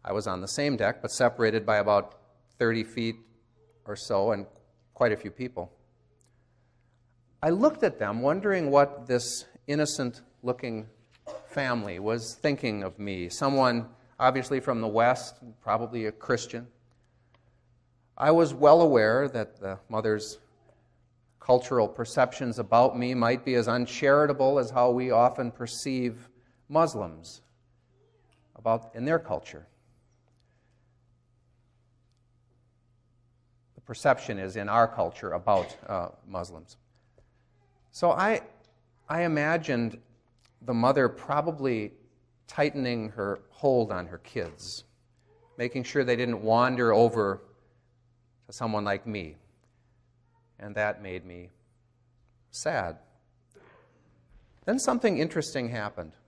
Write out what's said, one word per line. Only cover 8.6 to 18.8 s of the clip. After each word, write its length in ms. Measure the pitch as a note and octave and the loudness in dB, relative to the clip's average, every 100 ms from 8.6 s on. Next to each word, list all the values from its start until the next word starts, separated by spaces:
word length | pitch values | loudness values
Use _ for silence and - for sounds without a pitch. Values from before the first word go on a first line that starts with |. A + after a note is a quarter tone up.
| D3 | 4
what 340 | C#3 C#3+ - A#2+ | 4 4 0 -2
this 400 | B2 A#2+ - - - - | -2 -2 -10 -12 -18 -6
innocent-looking 1200 | D3 D3 - B2 - - _ B2 B2+ B2+ A2+ A2 _ _ _ - - - | -2 -2 -2 -6 -8 -20 _ -6 -6 -6 -10 -12 _ _ _ -18 -18 -10
family 520 | - C3+ A#2+ G2+ F2 | -6 -2 -2 -4 -6
was 360 | G#2 A#2 A2+ - | -4 -4 -6 -4
thinking 420 | D3+ C#3 B2 G#2 | -2 -2 -2 -4
of 140 | F#2+ G2 | -6 -8
me, 300 | G2+ F#2+ F2 | -8 -6 -8
someone 580 | - C#3 C3+ B2+ A#2 A#2 - _ - | -2 0 4 4 2 -4 -18 _ 0
obviously 400 | B2+ C3 B2 C3+ | 2 2 -2 -4
from 220 | - A#2 | -2 -2
the 60 | A2 | 0
West, 500 | G#2+ A#2+ B2+ - - A#2+ - | 2 2 2 -6 -18 -20 -14
probably 460 | - A2 A#2 A#2+ G#2+ | -2 -2 -2 -6 -6
a 40 | |
Christian. 560 | - - A#2+ - A#2 A#2+ _ _ _ _ _ _ _ _ _ _ _ _ _ _ - | -8 -2 -2 -2 -12 -14 _ _ _ _ _ _ _ _ _ _ _ _ _ _ 0
I 140 | C#3+ | 4
was 220 | E3 D#3+ | 6 4
well 280 | C3+ D3 E3 | 6 8 10